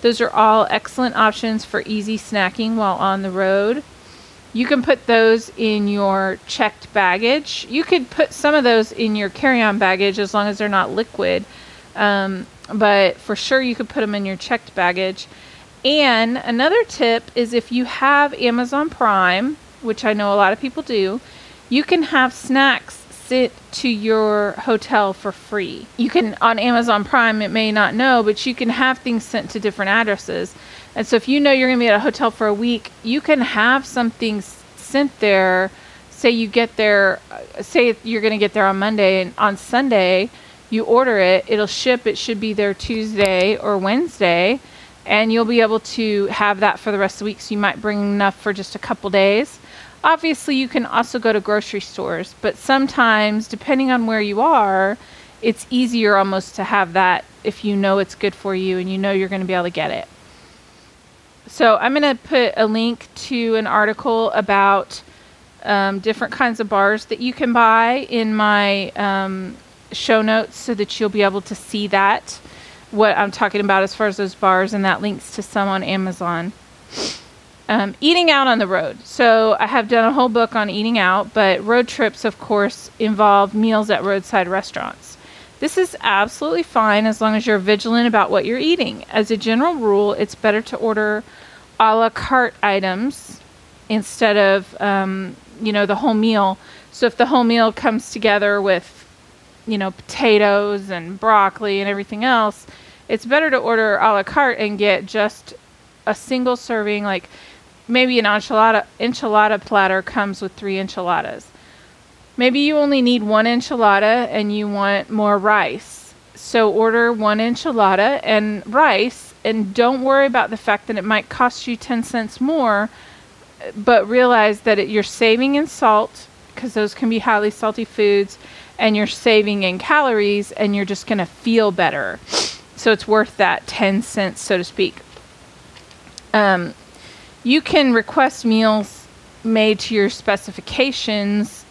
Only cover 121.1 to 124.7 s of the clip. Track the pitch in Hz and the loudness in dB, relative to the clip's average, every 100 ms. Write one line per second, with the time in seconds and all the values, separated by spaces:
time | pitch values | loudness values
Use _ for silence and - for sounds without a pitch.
121.1 | 214 - - 247 - - 240 - 233 233 | 0 -2 0 0 0 -8 -8 -4 -6 -4
122.1 | 240 214 - 262 320 240 202 214 - - | -6 -8 -4 -2 0 2 0 -2 -8 -20
123.1 | - - - - - - 214 208 233 202 | -20 -20 -20 -20 -18 -14 -4 4 4 4
124.1 | 247 247 240 214 208 233 | 2 4 6 4 2 0